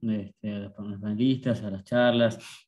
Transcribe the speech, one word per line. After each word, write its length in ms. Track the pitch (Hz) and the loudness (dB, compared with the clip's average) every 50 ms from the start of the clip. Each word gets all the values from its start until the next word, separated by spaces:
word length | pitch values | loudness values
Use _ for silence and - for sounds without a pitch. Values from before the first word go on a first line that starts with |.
este, 520 | 120 113 107 104 101 98 - _ - 107 104 | -4 -2 -2 -2 -4 -8 -12 _ -8 -6 -6
a 40 | 101 | -6
los 140 | 101 98 - | -8 -10 -12
pan-, 260 | - 101 104 101 98 | -12 -12 -10 -10 -6
panelistas, 640 | 101 107 107 107 123 135 131 127 - 147 113 - | -4 -4 0 2 2 2 2 0 0 -2 -2 -2
a 80 | 104 101 | -2 -6
las 140 | 95 95 - | -8 -8 -6
charlas, 540 | - 120 123 123 120 117 117 120 110 110 - - - - - _ | 0 2 4 6 6 6 6 4 4 2 -2 -10 -18 -18 -20 _